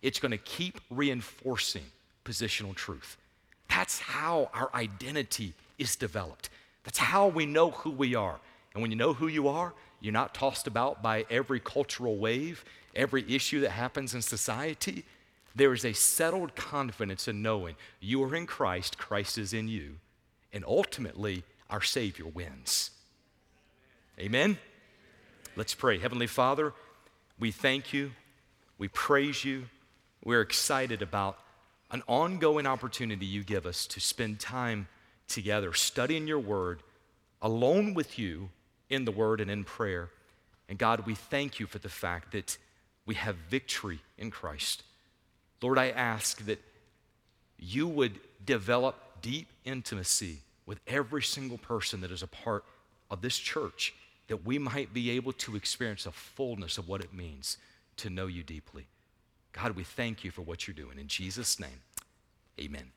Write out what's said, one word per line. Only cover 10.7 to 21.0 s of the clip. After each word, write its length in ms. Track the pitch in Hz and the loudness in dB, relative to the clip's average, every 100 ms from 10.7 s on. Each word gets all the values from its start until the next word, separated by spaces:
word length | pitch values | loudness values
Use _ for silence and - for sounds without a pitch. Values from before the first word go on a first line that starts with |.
| 113 127 147 | 2 0 2
by 240 | 110 110 - | 0 2 2
every 320 | 120 135 127 | 0 2 -2
cultural 560 | - 139 143 - 123 107 | 0 0 0 0 0 2
wave, 480 | 110 120 160 175 - - - | 2 2 -2 -8 -16 -20 -10
every 300 | - 135 135 113 | 0 2 2 2
issue 280 | 135 - 151 | 0 2 2
that 100 | 135 | 2
happens 420 | 98 123 147 131 | 2 -2 -2 -4
in 80 | 120 | -2
society. 840 | 113 110 - 113 156 151 - 190 - - _ _ - 107 | -2 0 0 0 -2 -4 -4 -6 -10 -20 _ _ -12 8
There 160 | 139 | 8
is 140 | 123 120 | 8 0
a 80 | |
settled 640 | 104 - - 165 185 170 - | 4 4 6 4 2 -2 -6
confidence 720 | - 147 131 107 104 95 - | -4 -2 -2 -2 -4 -2 -2
in 120 | 104 | 0
knowing 360 | 110 107 87 80 - - | 2 0 -2 -8 -16 -12
you 200 | 98 131 | 0 2
are 120 | 135 160 | 2 0
in 100 | 170 | -4
Christ, 520 | - 117 90 90 - | 0 2 2 -2 -6
Christ 400 | - 104 101 - | -2 -2 0 -4
is 160 | 101 | -2
in 160 | 110 110 | -2 -2
you, 300 | 110 73 76 _ _ _ _ _ | -4 -6 -14 _ _ _ _ _
and 140 | 104 - | -10 2
ultimately 800 | 147 196 - | 2 2 -2